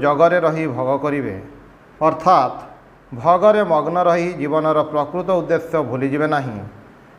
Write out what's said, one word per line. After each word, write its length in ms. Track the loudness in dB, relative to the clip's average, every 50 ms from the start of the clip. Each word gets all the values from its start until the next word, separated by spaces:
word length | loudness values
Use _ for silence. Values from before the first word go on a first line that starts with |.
| 2
ଜଗରେ 340 | 0 4 4 4 4 4 2
ରହି 240 | 2 0 0 0 -4 -4 -4
ଭୋଗ 140 | -4 -2 -2 -2 -2 -2
କରିବେ, 320 | -4 -4 -4 -4 -6 -8 -10 -12 -16 -20 -20 -20 -20 -20 -20 -20 -20 -8 0
ଅର୍ଥାତ୍ 580 | 0 0 0 2 2 4 4 4 4 0 -4 -8 -14 -18 -20 -20 -20 -20 -20 _ _ -16 -14
ଭୋଗରେ 500 | -4 2 2 2 4 6 4 4 4 4 2 2
ମଗ୍ନ 240 | 0 0 0 0 0 2 2
ରହି 200 | 2 2 0 -4 -4 -4
ଜୀବନର 380 | -4 -2 -2 0 0 2 2 0 0 0 -2
ପ୍ରକୃତ 360 | -2 -4 -2 -4 -6 -2 0 -2 -2
ଉଦ୍ଦେଶ୍ୟ 380 | 0 0 -2 -2 -2 -2 -2 -2 -2 -2
ଭୁଲିଯିବେ 380 | -4 -4 -2 -2 -2 -2 -2 0 -2
ନାହିଁ। 240 | -2 -4 -4 -8 -10 -12 -14 -16 -20 -20 -20 -20 -20 -20 -20 -20